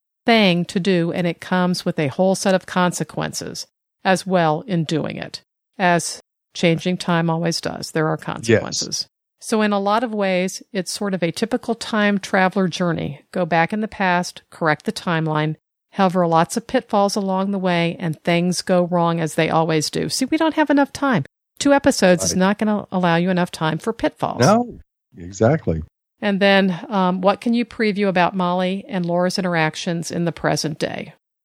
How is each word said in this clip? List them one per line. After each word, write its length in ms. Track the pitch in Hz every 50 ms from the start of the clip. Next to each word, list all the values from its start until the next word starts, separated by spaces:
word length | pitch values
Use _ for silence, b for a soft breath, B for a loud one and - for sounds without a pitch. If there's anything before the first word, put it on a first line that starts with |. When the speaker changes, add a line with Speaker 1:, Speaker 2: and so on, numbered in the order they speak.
| _ _ _ _ - -
Speaker 1:
thing 380 | 233 226 214 190 170 175 175
to 140 | - - 202
do, 320 | 170 196 190 175 165 170 -
and 120 | - 175
it 140 | 175 165 -
comes 420 | - - 190 185 180 180 180 - -
with 120 | 180 170 -
a 120 | 156 139
whole 260 | 127 - 185 190 190
set 180 | - - 202 190
of 140 | 185 - -
consequences 1000 | - 185 180 180 170 - 160 - - - 160 156 156 - 165 160 - - - _ _ _ _ _ _ _ -
as 240 | 202 190 180 - 185
well 340 | 185 180 170 156 151 160 185 262
in 160 | - 170 160
doing 320 | - 165 151 127 107 110 -
it, 240 | - - - - _ _ _ _ _ _ _ -
as 400 | 202 175 175 170 - - - - - _ _ _ _ _ -
changing 440 | - - 170 165 151 - 180 180 180
time 320 | - - 175 165 165 170
always 280 | 160 165 170 165 165 -
does. 320 | - - - - - -
There 160 | - 165 156 156
are 100 | 160 156
Speaker 2:
Yes. 60 | -
Speaker 1:
consequences." 840 | - - - 110 113 113 101 - - - - - - - - - _ _ _ _ _ _ _
So 200 | - - - 214
in 100 | 214 208
a 80 | 208 202
lot 240 | 196 202 208 226 240
of 100 | 240 214
ways, 480 | 208 196 190 185 180 180 190 - - - _ -
it's 180 | 202 180 -
sort 220 | - - 214 202 190
of 100 | 175 -
a 80 | 170
typical 420 | 160 - - 226 - 240 - - 226
time 460 | 226 - - - 214 208 208 202 196
traveler 480 | - - - 196 185 185 - 202 190 175
journey. 540 | 151 - 180 175 160 160 160 151 143 - _ _
Go 140 | - 190 180
back 260 | 160 175 170 165 165
in 80 | - 214
the 80 | 214 214
past, 540 | - - 202 185 180 175 180 - - - _ _
correct 360 | - - 175 160 151 - -
the 60 | -
timeline. 640 | - - - 190 175 160 160 156 156 151 151 156 156 - _ _ _ _ _ _ -
However, 340 | - 196 185 170 185 180 170
lots 300 | 165 160 170 - - 233
of 100 | - -
pitfalls 480 | - 254 - - - 208 202 202 -
along 360 | 220 196 190 190 190 190 196
the 60 | 202 196
way, 380 | 185 185 175 170 170 170 175 -
and 220 | - 170 151 -
things 400 | - - 170 170 175 180 175 -
go 220 | - - 190 180 180
wrong 360 | 170 180 175 170 170 170 170
as 140 | 165 156 -
they 140 | - 160 165
always 400 | - 160 160 170 160 156 151 -
do. 200 | - 165 160 160
See, 160 | - - 262
we 120 | 254 - 311
don't 160 | 320 320 302
have 140 | 311 311 285
enough 220 | 294 277 285 262
time. 320 | - - - 277 254 175 139 - _ _ _ _ _ -
Two 140 | - 285 285
episodes 500 | - - 285 247 - - 185 180 170 -
is 80 | 180
Speaker 2:
Right. 80 | - 190
Speaker 1:
not 180 | 185 190 208 -
gonna 300 | 220 214 208 202 - -
allow 260 | - 185 180 175 165 170
you 120 | 175 185
enough 220 | 185 175 180 180
time 260 | - - 165 156 156 160
for 140 | - - -
pitfalls. 460 | - - - - - - - - -
Speaker 2:
No, 380 | 120 175 208 233 247 240 - - - _ _ _ _ _ _ -
exactly. 640 | 85 90 98 98 110 113 151 156 - - 82 80 80 - _ _ _ _ _ -
Speaker 1:
And 180 | - 208 202 185
then, 440 | 202 196 196 196 190 190 180 160 - -
um, 320 | 226 196 185 180 180 190
what 180 | 185 190 202 -
can 120 | - 247 233
you 100 | 233 240
preview 420 | - - - 226 214 202 196 208 196
about 280 | 180 185 175 170 -
Molly 500 | 190 180 175 175 185 185 185 190 196 - -
and 180 | - 185 175
Laura's 340 | 170 170 175 180 180 180 -
interactions 720 | 185 185 175 165 156 156 151 - - 185 170 170 165 -
in 140 | 175 185 170
the 60 | 170
present 460 | 156 - - 151 151 147 - 156 151 -
day? 340 | - - - - - - - _ _ _ _ _ _